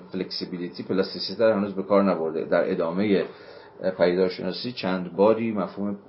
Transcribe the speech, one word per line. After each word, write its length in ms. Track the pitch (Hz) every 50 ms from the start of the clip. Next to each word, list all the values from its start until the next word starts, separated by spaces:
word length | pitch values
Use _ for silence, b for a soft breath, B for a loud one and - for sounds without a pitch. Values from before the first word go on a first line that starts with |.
| - -
فلکسیبیلیتی، 720 | - 92 90 - - - 92 - 92 87 87 85 - - 120
پلاستیسیته 600 | - 98 95 95 - - 90 - - 95 101 113
رو 80 | 110 104
هنوز 200 | 98 104 98 92
به 100 | 95 95
کار 200 | - 104 98 101
نبرده، 420 | 95 87 82 80 80 78 80 -
در 260 | - 92 87 - -
ادامهٔ 540 | 92 87 85 82 87 92 104 107 98 87 - - B B B B B B B B B - - 95 -
پیدایشناسی 760 | - 87 90 90 90 95 92 - - 90 92 85 - - 123
چند 440 | 123 - - 92 92 92 90 87 87
باری 360 | 87 98 110 113 110 117 113
مفهوم، 480 | 104 101 87 92 - 101 101 104 101 - -